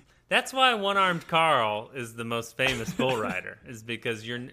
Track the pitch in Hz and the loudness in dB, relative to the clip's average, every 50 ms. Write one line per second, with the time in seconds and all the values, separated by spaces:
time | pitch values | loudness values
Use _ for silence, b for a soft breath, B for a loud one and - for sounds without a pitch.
0 | - b b b b b 185 233 247 - - 262 262 254 240 214 196 196 196 196 | -20 b b b b b 0 0 0 0 0 2 4 4 4 2 0 0 2 4
1 | 190 185 175 165 - - 175 165 165 160 147 127 113 107 104 104 117 - - 139 | 4 4 2 0 -2 0 2 4 6 6 6 4 4 2 0 -2 -4 -8 -10 -10
2 | 120 113 113 117 117 117 117 117 117 - - - 131 131 127 120 113 - - - | -10 -10 -8 -10 -6 -4 -4 -4 -4 -6 -4 -2 0 0 0 -2 -4 -4 -2 0
3 | 131 131 131 113 107 98 92 92 92 101 101 - - 139 127 110 110 117 117 107 | 0 0 0 0 -2 -2 -4 -4 -6 -8 -12 -16 -16 -16 -16 -14 -10 -8 -8 -6
4 | - 123 113 107 110 117 120 120 123 139 | -4 -4 -6 -6 -6 -8 -8 -8 -10 -12